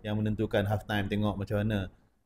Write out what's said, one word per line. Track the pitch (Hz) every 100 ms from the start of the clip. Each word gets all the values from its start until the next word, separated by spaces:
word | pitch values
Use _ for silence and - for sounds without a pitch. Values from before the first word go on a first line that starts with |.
yang | 107 107
menentukan | 107 104 107 107 101
half | 104
time, | - 104 101
tengok | 104 104 95
macam | 98 104
mana. | 107 104 92 - _ _